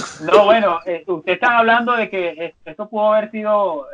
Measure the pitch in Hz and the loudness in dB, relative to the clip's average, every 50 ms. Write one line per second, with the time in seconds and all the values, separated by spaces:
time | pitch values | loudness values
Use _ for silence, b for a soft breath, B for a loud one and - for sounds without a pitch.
0 | 127 - - - 156 165 185 202 202 202 220 226 208 185 165 165 - 190 175 165 | -10 -10 -14 -10 -2 4 6 6 6 6 4 4 4 0 0 -2 -4 -6 -6 -6
1 | - - 180 160 - 185 180 175 247 247 240 233 233 226 233 240 233 240 240 233 | -4 -6 -6 -4 -2 -4 -2 0 0 2 2 4 4 4 2 2 2 0 -2 -2
2 | 214 - 202 190 175 170 156 151 170 160 - _ _ 156 156 - 208 208 226 214 | -2 -4 -4 -6 -6 -6 -6 -8 -12 -12 -12 _ _ -18 -14 -14 -14 -8 -4 -2
3 | 208 214 214 214 214 214 226 220 208 208 214 208 202 180 160 147 - - | 0 2 2 2 0 -2 -8 -8 -2 0 0 0 0 -2 -4 -6 -10 -12